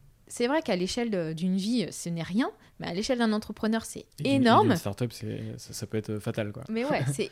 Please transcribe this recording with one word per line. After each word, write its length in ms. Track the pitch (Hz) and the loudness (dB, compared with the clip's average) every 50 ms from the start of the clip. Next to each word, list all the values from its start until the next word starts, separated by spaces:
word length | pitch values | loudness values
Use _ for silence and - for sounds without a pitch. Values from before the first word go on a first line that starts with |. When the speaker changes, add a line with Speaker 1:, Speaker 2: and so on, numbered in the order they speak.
| - - - _ _ - | -20 -20 -20 _ _ -12
Speaker 1:
C'est 180 | - - 240 | -4 0 0
vrai 160 | 240 285 320 320 | 2 2 2 2
qu'à 140 | - 202 | 2 0
l'échelle 340 | 175 180 190 - 247 240 233 | 0 0 -2 -2 -2 -2 0
de, 240 | 208 180 165 156 160 | 0 0 0 -2 -2
d'une 220 | 156 175 185 185 196 | -2 0 0 2 2
vie, 280 | 185 214 247 247 190 - | 2 2 2 0 0 -2
ce 180 | - - - 175 | -4 -6 -6 -6
n'est 140 | 170 165 160 | -4 -4 -4
rien, 280 | 160 180 214 277 370 - - - - _ - | -2 0 0 0 0 -2 -8 -16 -20 _ -10
mais 60 | - | -8
à 80 | - 165 | -6 -4
l'échelle 240 | 175 226 - 262 240 | -2 -2 0 0 2
d'un 160 | 233 220 214 | 2 2 2
entrepreneur, 500 | 214 - - 214 - - 220 220 226 226 | 0 -2 -6 -6 -4 -2 0 0 -2 -2
c'est 220 | - - - - _ _ - | -6 -10 -14 -16 _ _ -4
Speaker 2:
Et 40 | 151 | 0
d'une, 80 | 262 277 277 254 | 2 4 6 8
Speaker 1:
énorme. 260 | 233 226 330 427 359 | 8 8 8 8 6
Speaker 2:
et 0 | |
d'une 60 | 220 165 | 4 2
start-up, 320 | - 104 98 - 127 120 - | 0 -2 -2 -2 -2 -4 -4
c'est, 300 | - 107 107 110 110 110 110 117 120 | -6 -8 -6 -6 -6 -8 -8 -10 -12
ça, 160 | - - 107 | -12 -14 -12
ça 120 | - - | -10 -8
peut 120 | - - 110 | -4 -4 -4
être 200 | 104 - 107 107 | -4 -4 -6 -6
fatal, 320 | - 117 110 - 110 104 104 | -4 -4 -4 -4 -4 -4 -6
quoi. 120 | - 123 - | -8 -10 -6
Speaker 1:
Mais 160 | 220 226 240 | -4 -2 -2
ouais, 160 | 285 294 196 135 | 0 0 0 0
Speaker 2:
<laughs> 60 | 123 143 | 0 -2
Speaker 1:
c'est 180 | 135 214 - | -2 -4 -6